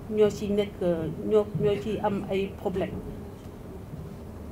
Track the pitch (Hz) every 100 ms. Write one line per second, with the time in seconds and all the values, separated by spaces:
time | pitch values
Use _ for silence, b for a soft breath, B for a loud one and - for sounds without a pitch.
0 | - 214 208 202 208 202 202 - 180 165
1 | 156 165 202 214 208 - 208 202 220 196
2 | 208 202 - 196 196 - 202 185 165 -
3 | - - - - - - - - - -
4 | - - - - -